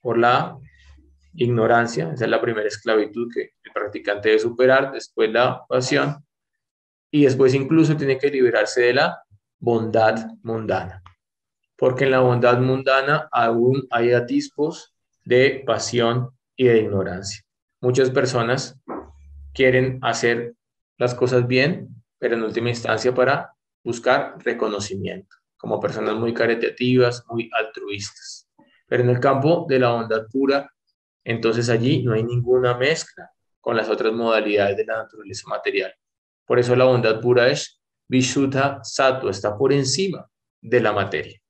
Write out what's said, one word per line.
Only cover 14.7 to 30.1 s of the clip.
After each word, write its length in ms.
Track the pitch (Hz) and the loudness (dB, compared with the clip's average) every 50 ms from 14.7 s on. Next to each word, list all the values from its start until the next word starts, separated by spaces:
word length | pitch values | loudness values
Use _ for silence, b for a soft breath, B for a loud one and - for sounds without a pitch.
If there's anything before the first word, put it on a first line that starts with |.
| - - - _ _ _ _ _ _ _ _ | -4 -10 -18 _ _ _ _ _ _ _ _
de 360 | - 120 123 131 139 - - - | 2 4 4 4 4 2 -2 -4
pasión 640 | - 113 107 - - - 120 117 117 120 127 123 - _ _ _ _ _ - | -4 -4 -2 -4 -4 -2 0 0 0 0 -2 -4 -6 _ _ _ _ _ 0
y 100 | 131 120 | 2 4
de 100 | 117 110 | 4 4
ignorancia. 680 | 107 101 101 98 92 95 90 92 98 98 - - _ _ _ _ _ _ _ _ | 2 2 -2 -2 -4 -4 -6 -10 -10 -12 -14 -14 _ _ _ _ _ _ _ _
Muchas 260 | - 127 123 135 135 127 | -2 0 2 2 2 2
personas 720 | 127 143 131 127 - 120 113 117 127 143 - - - _ _ - - - - - - - - - - - - - | 2 0 -2 0 -2 -2 0 0 -2 -4 -4 -10 -14 _ _ -14 -14 -14 -14 -18 -20 -20 -20 -20 -20 -20 -20 -16
quieren 460 | - - 135 131 123 127 127 131 127 - | -2 2 2 4 4 4 2 0 -4 -4
hacer 540 | - 120 117 - - 117 120 120 117 117 - _ _ _ _ _ _ _ _ | -4 -4 -4 0 0 0 0 -2 -4 -10 -12 _ _ _ _ _ _ _ _
las 180 | _ 117 123 - | _ -2 -2 0
cosas 320 | - 131 123 127 123 120 | 0 -2 0 2 0 0
bien, 420 | 120 127 127 135 156 185 196 - - - - _ _ _ _ | 2 0 2 2 0 -2 -4 -8 -16 -20 -20 _ _ _ _
pero 160 | - 117 117 | -2 -2 -2
en 80 | 113 | -2
última 280 | 113 107 - 117 117 120 | -2 -4 -4 -4 -2 -2
instancia 440 | 120 120 - 117 113 110 - 127 127 | -4 -4 -2 -2 -2 0 0 0 2
para 380 | 127 127 131 143 - - - _ _ _ _ _ _ _ | 2 2 2 2 -2 -4 -10 _ _ _ _ _ _ _
buscar 520 | 120 117 - - 127 127 139 139 - - - | -8 -8 -4 0 2 2 2 0 -4 -10 -6
reconocimiento, 1000 | - 120 113 - 117 107 104 101 101 - 95 98 98 92 92 92 - _ _ _ _ _ _ _ | -6 -6 -4 -2 -4 -4 -4 -6 -6 -8 -8 -8 -8 -8 -10 -12 -16 _ _ _ _ _ _ _
como 200 | - 113 110 107 | -6 -6 -4 -2
personas 360 | - 101 104 110 107 107 107 | -2 -4 -4 -4 -4 -4 -2
muy 180 | 110 117 117 | -2 -2 -4
caritativas, 880 | 117 - 117 113 117 113 117 - - - 123 123 127 127 123 120 120 120 - _ | -2 0 0 0 0 0 -2 -6 -4 -2 0 2 4 4 4 2 0 -4 -12 _
muy 220 | 117 117 117 - | -6 -6 -6 -4
altruistas. 960 | - 113 110 107 - 98 101 101 101 104 101 101 - - - - - - _ _ _ b b b b b b | -4 -4 -4 -4 -8 -14 -10 -10 -10 -10 -10 -12 -14 -18 -20 -20 -20 -20 _ _ _ b b b b b b
Pero 160 | _ 120 120 | _ 0 0
en 80 | 123 120 | 2 2
el 100 | 123 123 | 2 2
campo 460 | - 127 - 127 123 151 170 - 165 - | 2 0 0 2 2 2 0 0 0 -2
de 100 | 135 131 | 0 2
la 140 | 127 120 | 2 2
bondad 300 | 120 117 113 107 | 0 -2 -2 -4